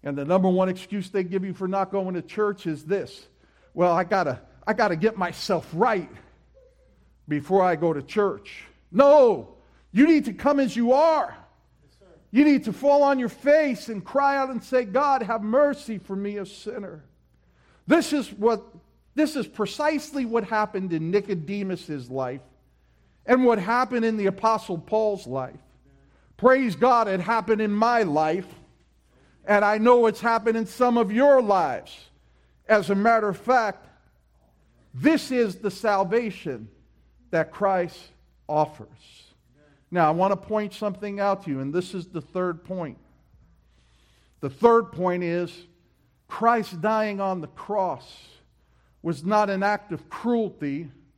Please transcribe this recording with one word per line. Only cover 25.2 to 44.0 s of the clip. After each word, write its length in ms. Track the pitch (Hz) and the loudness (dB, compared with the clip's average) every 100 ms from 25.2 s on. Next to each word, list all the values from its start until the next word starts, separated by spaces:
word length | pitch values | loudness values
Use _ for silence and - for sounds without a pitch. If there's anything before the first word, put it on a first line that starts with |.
| 185 | -8
life. 340 | 131 127 - _ _ _ _ _ _ _ _ | -8 -8 -14 _ _ _ _ _ _ _ _
Praise 380 | 240 262 254 151 | 4 4 2 2
God, 320 | 233 240 220 | 2 4 2
it 140 | 190 | -2
happened 380 | 175 226 208 220 | -2 -2 0 0
in 100 | 214 | 0
my 320 | 208 226 240 | 0 2 2
life, 440 | 202 147 156 175 185 - - _ _ _ _ _ _ _ - | 0 0 0 -2 -6 -18 -20 _ _ _ _ _ _ _ 0
and 160 | 208 | 2
I 140 | 208 214 | 4 2
know 300 | 220 247 226 | 6 6 6
it's 140 | - | 2
happened 360 | 233 226 220 226 | 0 0 0 -2
in 80 | 214 | -4
some 320 | - 247 233 | 0 2 2
of 140 | 214 | 0
your 280 | 214 285 269 | 4 6 6
lives. 680 | 226 196 156 117 - - - _ _ _ _ _ - | 6 2 0 -4 -10 -20 -20 _ _ _ _ _ 0
As 220 | 214 170 | 0 2
a 60 | 196 | 0
matter 340 | 214 226 208 | 4 2 0
of 80 | 180 | -6
fact, 500 | - 254 220 185 - _ _ _ _ _ _ _ _ _ _ | 0 2 2 -6 -16 _ _ _ _ _ _ _ _ _ _
this 400 | 127 208 320 - | 0 2 2 0
is 260 | 254 226 175 | 0 0 -2
the 120 | 208 | -8
salvation 1000 | 185 220 202 190 226 226 185 - 123 107 _ _ _ _ _ _ | -4 -2 0 0 0 -2 -8 -10 -10 -12 _ _ _ _ _ _
that 220 | 165 156 | -2 -2
Christ 600 | - 196 190 175 - - _ _ _ _ | -2 -2 0 -4 -8 -20 _ _ _ _
offers. 380 | 151 156 - 110 - _ - _ _ _ _ _ _ _ | -2 -2 -4 -20 -20 _ -20 _ _ _ _ _ _ _
Now, 160 | 175 156 | 0 2
I 40 | |
want 200 | 160 190 | 2 0
to 160 | 196 - | 0 -4
point 260 | 214 208 | -4 -4
something 460 | - 214 190 202 202 | -6 -8 -6 -10 -4
out 240 | 202 196 | -2 -2
to 80 | 190 | -4
you, 80 | 139 | -8
and 120 | 135 | -4
this 220 | 165 180 | -6 -6
is 140 | 190 170 | -10 -10
the 140 | 165 | -12
third 420 | - 185 180 170 | -10 -6 -4 -6
point. 340 | - 185 160 110 _ _ _ _ _ _ _ _ _ _ | -10 -10 -10 -12 _ _ _ _ _ _ _ _ _ _